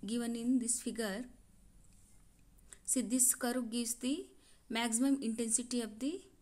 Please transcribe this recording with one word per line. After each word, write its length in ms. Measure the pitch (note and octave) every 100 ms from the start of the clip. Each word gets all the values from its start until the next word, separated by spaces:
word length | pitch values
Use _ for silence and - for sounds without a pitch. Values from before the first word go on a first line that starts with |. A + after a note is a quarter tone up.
| G3+
given 280 | A#3 A#3
in 260 | A#3 A#3 C4
this 220 | A#3 -
figure. 440 | - A3 A3 G3 B3 - - - - - - - - - - - - - - - -
See, 160 | C4
this 340 | G3+ B3+ - -
curve 340 | B3 B3 A#3
gives 260 | A#3 A3+ -
the 320 | B3 D#4 G4 - - - -
maximum 500 | A3+ A#3 A3+ C4+ C#4
intensity 600 | A3+ A3 A3+ A3 A#3+ B3
of 180 | A3+ G#3+
the 220 | C4 F#4 - -